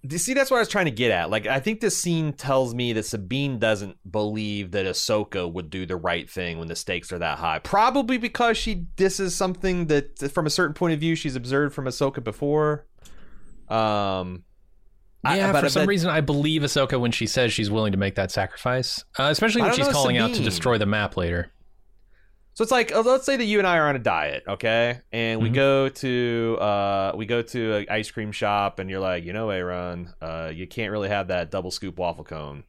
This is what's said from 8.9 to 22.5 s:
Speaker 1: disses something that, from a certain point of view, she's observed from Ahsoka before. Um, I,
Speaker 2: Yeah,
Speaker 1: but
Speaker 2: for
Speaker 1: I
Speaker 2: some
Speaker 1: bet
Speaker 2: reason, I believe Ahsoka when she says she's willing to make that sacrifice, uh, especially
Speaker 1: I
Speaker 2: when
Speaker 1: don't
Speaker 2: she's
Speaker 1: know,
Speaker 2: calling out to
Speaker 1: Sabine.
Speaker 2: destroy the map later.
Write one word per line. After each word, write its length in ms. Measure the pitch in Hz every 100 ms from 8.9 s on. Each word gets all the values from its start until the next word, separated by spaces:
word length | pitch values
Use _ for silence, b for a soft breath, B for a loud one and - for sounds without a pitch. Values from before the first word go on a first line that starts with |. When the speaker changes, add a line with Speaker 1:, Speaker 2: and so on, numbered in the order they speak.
Speaker 1:
disses 400 | - 190 190 190
something 520 | - 185 185 190 180 165
that, 420 | 147 143 - 139
from 140 | - 156
a 40 |
certain 220 | - 170
point 200 | 147 175
of 60 | 156
view, 160 | 165 160
she's 180 | 151
observed 400 | 127 120 139 147
from 120 | 143 131
Ahsoka 360 | 120 139 135
before. 640 | 117 107 143 151 151 147 - - b b b b b b -
Um, 760 | 113 110 104 98 95 90 90 - - - - - - - -
I, 140 | 131 185
Speaker 2:
Yeah, 140 | 196
Speaker 1:
but 80 | 156
Speaker 2:
for 60 | 147
Speaker 1:
I 20 |
Speaker 2:
some 120 | 139
Speaker 1:
bet 60 | 190
Speaker 2:
reason, 220 | 202 170
I 100 | 156
believe 420 | 147 143 147 160
Ahsoka 360 | 143 147 131 131
when 100 | 120
she 160 | 113 110
says 260 | - 120
she's 180 | - 101
willing 220 | 110 107
to 60 | 95
make 160 | 98
that 160 | - 95
sacrifice, 760 | - 95 - 127 127 127 - - -
uh, 60 | 139
especially 320 | 151 220 226
Speaker 1:
I 20 |
Speaker 2:
when 60 | 196
Speaker 1:
don't 60 | 247
Speaker 2:
she's 80 | 277
Speaker 1:
know, 40 |
Speaker 2:
calling 240 | 147 135 120
out 100 | 113
to 60 | 240
Speaker 1:
Sabine. 120 | 107
Speaker 2:
destroy 300 | 87 123 117
the 80 | 101
map 300 | 107 101 -
later. 340 | 87 87 87 _ - - - - - - - _ _